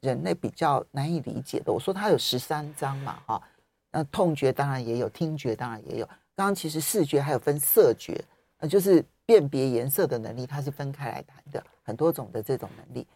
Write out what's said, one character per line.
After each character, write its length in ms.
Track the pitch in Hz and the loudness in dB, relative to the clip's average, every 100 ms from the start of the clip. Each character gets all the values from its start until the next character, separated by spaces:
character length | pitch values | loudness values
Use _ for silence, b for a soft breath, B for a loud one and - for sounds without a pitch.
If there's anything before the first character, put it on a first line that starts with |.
人 220 | - 135 | -4 -2
类 120 | 185 | -2
比 140 | 185 - | -2 -4
较 340 | - 156 131 - | -2 0 0 -2
难 200 | 139 143 | -4 -2
以 80 | 170 | -2
理 200 | - - | -4 -8
解 200 | 139 - | -6 -4
的。 120 | - | -2
我 60 | 92 | -2
说 140 | 190 | -2
它 180 | 190 208 | -2 2
有 60 | 135 | 2
十 220 | - 127 | 2 -4
三 360 | - 151 147 | -4 -6 -6
张 220 | 147 139 139 | -6 -6 -6
嘛， 200 | 135 - - | -8 -10 -6
哈。 160 | 107 b b _ _ _ | -6 b b _ _ _
那 100 | 156 | -6
痛 300 | 147 - 180 | -4 0 2
觉 180 | 147 131 | 2 0
当 180 | 127 143 | 2 -2
然 140 | 131 | -2
也 140 | 117 120 | -2 -2
有， 100 | 107 | -4
听 280 | - 156 151 | -2 -4 -2
觉 180 | 120 | -4
当 160 | 107 123 | -4 -6
然 120 | 110 - | -8 -8
也 80 | 117 | -8
有。 80 | - b b | -8 b b
刚 100 | - | -2
刚 100 | 196 | 0
其 140 | 202 160 | 0 -2
实 120 | 156 | -4
视 240 | 151 214 | 0 0
觉 160 | 143 143 | 2 2
还 120 | 139 | 2
有 60 | 127 | 0
分 200 | 147 147 | 0 0
色 360 | - 226 139 | 4 6 6
觉， 280 | 113 - - - _ _ _ | 4 -4 -10 -12 _ _ _
呃， 100 | 151 | 0
就 100 | 190 | 2
是 240 | 196 165 - _ | 6 6 6 _
辨 220 | - 214 143 | 6 6 6
别 180 | 139 131 | 0 0
颜 220 | 117 135 | 0 0
色 180 | 202 156 | 0 0
的 120 | 120 | 0
能 180 | 110 117 | -4 -8
力， 100 | 127 | -8
它 140 | 143 | -6
是 100 | 139 | -8
分 220 | 139 139 | -6 -8
开 180 | 139 123 | -8 -8
来 120 | - | -10
谈 200 | - _ 147 | -14 _ -12
的， 140 | - - _ | -12 -12 _
很 140 | - 117 | -10 0
多 160 | 165 | 0
种 180 | 151 110 | 0 -6
的 120 | 113 | -6
这 160 | 107 127 | -4 -4
种 100 | 104 - | -4 -14
能 180 | - | -12
力。 120 | 123 - | -12 -12